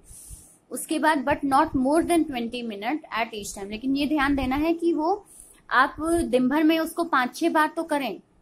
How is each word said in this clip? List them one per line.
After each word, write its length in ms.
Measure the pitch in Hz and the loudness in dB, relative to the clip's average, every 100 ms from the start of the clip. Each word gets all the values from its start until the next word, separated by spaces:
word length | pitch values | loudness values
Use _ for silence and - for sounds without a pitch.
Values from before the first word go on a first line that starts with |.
| - - - - - _ - | -18 -20 -20 -20 -20 _ -14
उसके 280 | - - 302 | -10 -4 0
बाद 260 | 311 311 247 | 2 2 0
but 140 | 302 | -2
not 280 | 277 269 311 | 2 2 2
more 320 | 269 262 330 | 0 2 2
than 220 | 330 339 311 | 4 2 2
twenty 380 | 247 233 240 | -2 -6 -6
minute 360 | 233 202 220 302 - 214 | -8 -6 -4 -4 -4 -4
at 100 | 233 | -4
each 200 | 208 202 | -6 -10
time। 160 | 208 196 | -10 -10
लेकिन 260 | 214 262 277 | -6 -2 0
ये 100 | 285 | 0
ध्यान 280 | 302 277 277 | 2 2 0
देना 200 | 254 285 | 0 0
है 180 | 330 | 0
कि 200 | 339 339 | 0 0
वो 320 | 302 320 415 - - - _ - | 0 0 -2 -6 -20 -20 _ -2
आप 260 | 240 285 - | 2 2 0
दिन 480 | 320 339 247 247 254 | 0 0 2 2 2
भर 140 | 294 | 4
में 160 | 311 320 | 4 4
उसको 240 | 320 339 | 0 -4
पांच 320 | 330 269 247 - | 0 0 0 0
छह 140 | 330 | 0
बार 240 | 320 311 320 | 2 0 -2
तो 80 | |
करें, 380 | 330 277 247 175 _ _ | -2 -2 -2 -8 _ _